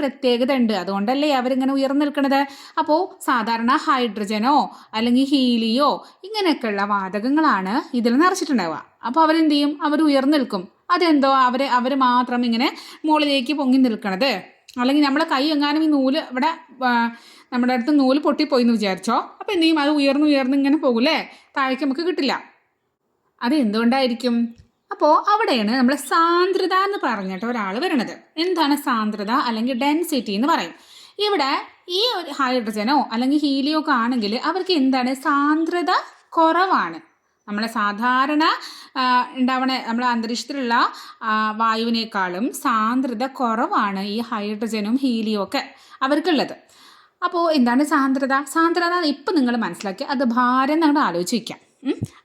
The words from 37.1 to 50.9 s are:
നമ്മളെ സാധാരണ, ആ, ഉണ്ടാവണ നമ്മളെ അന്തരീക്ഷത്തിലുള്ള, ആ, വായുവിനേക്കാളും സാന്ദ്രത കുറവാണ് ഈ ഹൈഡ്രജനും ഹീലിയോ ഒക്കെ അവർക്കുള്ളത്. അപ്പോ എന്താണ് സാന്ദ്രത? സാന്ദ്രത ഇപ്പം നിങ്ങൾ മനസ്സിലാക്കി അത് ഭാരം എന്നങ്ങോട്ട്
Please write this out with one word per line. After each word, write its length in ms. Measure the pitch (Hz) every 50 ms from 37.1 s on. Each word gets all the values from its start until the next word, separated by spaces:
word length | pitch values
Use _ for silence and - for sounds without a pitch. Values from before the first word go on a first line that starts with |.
| _ _ _ _ _ _ _ -
നമ്മളെ 200 | 208 208 220 220
സാധാരണ, 760 | - 240 208 208 202 202 233 247 254 254 269 277 302 302 311 349 440 508 - - - - - - _
ആ, 340 | 269 254 254 247 247 247 - -
ഉണ്ടാവണ 480 | 262 254 247 262 254 262 262 262 247 -
നമ്മളെ 200 | 220 226 233 247
അന്തരീക്ഷത്തിലുള്ള, 840 | 247 240 233 220 220 240 226 - - 285 285 262 233 233 247 302 - - - - - - _ 240
ആ, 280 | 226 214 214 214 214
വായുവിനേക്കാളും 1000 | 214 214 226 226 220 220 226 233 233 226 226 220 - 202 185 180 180 180 220 330 -
സാന്ദ്രത 720 | - - 285 233 220 220 220 247 262 269 262 240 208 254
കുറവാണ് 760 | 269 262 - 262 233 220 220 269 - 415 302 226 202 196 190
ഈ 200 | 196 208 202 220
ഹൈഡ്രജനും 800 | 233 - 247 214 208 208 214 208 226 220 214 220 202 208 233 277 269
ഹീലിയോ 400 | 262 233 220 220 220 214 208 196
ഒക്കെ 280 | 190 - 269 - - - - - - - - -
അവർക്കുള്ളത്. 540 | 262 294 311 311 370 330 254 185 - - - - _ _ _ - - - - _ _ _ _ -
അപ്പോ 260 | 349 349 339 339 330
എന്താണ് 340 | 311 294 247 240 240 262 302
സാന്ദ്രത? 580 | 294 320 294 269 269 269 269 269 254 269 269 294
സാന്ദ്രത 600 | 285 - 320 330 339 339 349 339 339 349 359 339
ഇപ്പം 300 | 294 277 - - - 381
നിങ്ങൾ 220 | 320 254 240 240
മനസ്സിലാക്കി 480 | 233 220 175 175 - - 196 190 - 285
അത് 200 | 294 285 247 285
ഭാരം 480 | 240 233 247 254 247 254 262 269 269 302
എന്നങ്ങോട്ട് 280 | 320 330 294